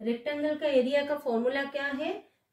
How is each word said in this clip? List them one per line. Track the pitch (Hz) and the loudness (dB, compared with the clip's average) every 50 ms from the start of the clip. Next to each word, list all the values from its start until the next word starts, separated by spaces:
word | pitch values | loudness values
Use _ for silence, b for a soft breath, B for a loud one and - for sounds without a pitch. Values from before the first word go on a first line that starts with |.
रेक्टेंगल | 220 233 233 233 - 294 294 294 294 302 302 | -2 -2 -2 -2 -2 -4 -2 0 0 0 0
का | 302 311 294 | 0 0 4
एरिया | 269 254 233 262 285 285 285 | 4 4 4 4 2 2 2
का | 294 294 | 0 -2
फॉर्मूला | 285 - 262 226 226 240 254 277 277 277 | -2 0 0 0 2 2 2 0 0 -2
क्या | 277 277 285 277 | -2 -4 -4 -4
है, | 285 269 269 311 339 392 415 - b b b b - | -4 -4 -2 -4 -4 -4 -6 -10 b b b b -10